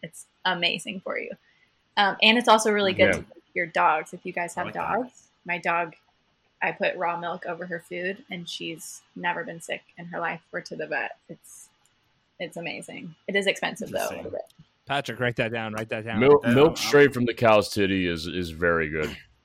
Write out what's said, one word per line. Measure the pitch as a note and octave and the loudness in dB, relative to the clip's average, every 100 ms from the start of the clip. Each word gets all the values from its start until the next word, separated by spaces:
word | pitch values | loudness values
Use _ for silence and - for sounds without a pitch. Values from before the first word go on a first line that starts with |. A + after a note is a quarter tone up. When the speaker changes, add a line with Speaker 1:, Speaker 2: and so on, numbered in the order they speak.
Speaker 1:
It's | F3 - - _ F#3 | -18 -18 -20 _ -2
amazing | F3 E3+ F3 - F#3 | 0 0 -2 -8 -12
for | - - | -8 -8
you. | - - _ _ _ _ _ - | -8 -12 _ _ _ _ _ 2
Um, | G3 - | 2 4
and | A3 A#3+ | 4 6
it's | A#3+ | 6
also | A3 A3 | 6 6
really | G#3 G3 | 2 2
good | F#3 F#3+ | 4 4
Speaker 2:
Yeah. | F3 | 2
Speaker 1:
to | E3+ - _ | -4 -20 _
your | F3+ E3+ | -8 -4
dogs. | F3+ F3 D#3 F3 | 2 2 2 -2
If | F3+ F3+ | -12 -10
you | |
guys | F3 E3+ - | -6 -6 -6
Speaker 3:
I | |
Speaker 1:
have | F3 | -8
Speaker 3:
like | F3 | -6
that. | E3+ | -2
Speaker 1:
dogs, | G3 B3 _ _ _ F3+ | -2 -4 _ _ _ -8
my | F3 | -4
dog, | F3 E3+ E3+ - _ _ _ _ _ - | 0 0 -2 -8 _ _ _ _ _ -6
I | F#3+ | -4
put | - G3+ - | -2 -2 -2
raw | E3+ E3+ | -4 -4
milk | E3+ F#3 - | -6 -8 -8
over | E3+ F3+ | -10 -8
her | E3+ - | -10 -10
food | F3+ F3+ G3+ - | -8 -6 -8 -10
and | F#3 F3 | -12 -10
she's | - E3+ D#3+ - - _ - | -10 -10 -12 -14 -18 _ -8
never | F3 E3+ | -4 -4
been | E3 E3 | -6 -12
sick | - E3+ _ - | -10 -12 _ -18
in | F3 | -12
her | E3+ | -6
life | E3+ E3 _ | -6 -8 _
or | F3 | -12
to | E3+ F3 | -10 -10
the | D3+ | -6
vet. | C#3+ G#2 - - | -6 -6 -10 -18
It's, | - - - - _ _ _ _ _ _ - | -20 -20 -20 -20 _ _ _ _ _ _ -12
it's | E3+ F3 | -12 -10
amazing. | E3+ - E3+ - E3+ D#3+ - | -10 -10 -12 -14 -14 -14 -2
It | G3 | 0
is | G3 | 0
expensive | - E3+ - - | 0 -2 -6 -8
though, | - | -4
a | |
little | G#1 - - | -4 -6 -10
Speaker 3:
Interesting. | - - _ | -10 -12 _
Speaker 1:
bit. | - _ - | -20 _ -6
Speaker 4:
Patrick, | C#3 C3+ A2 | -4 -4 -2
write | B2 A#2 | -2 -2
that | A2+ | -2
down. | A#2 A2 | -2 -6
Write | G#2+ A2+ | -6 -6
that | A2+ A2 | -6 -4
down. | G#2+ | 2
Speaker 2:
Milk, | C3 D3 | 6 6
Speaker 3:
Yeah, | A#2+ | 6
Speaker 2:
milk | B2 D#3+ | 6 6
Speaker 3:
I'll | - | 4
Speaker 2:
straight | - C#3+ C#3+ | 4 6 6
from | B2 A#2+ | 6 -2
the | |
cow's | - A#2 G#2+ G2 | 4 6 6 4
titty | G#2+ G2 F#2+ F2+ | 2 2 2 0
is, | E2+ E2 | -2 -4
is | E2+ E2+ | -6 -6
very | D#2 F2 E2 D#2 | 0 2 2 2
good. | D#2 D2+ D2 - _ | -2 -4 -6 -16 _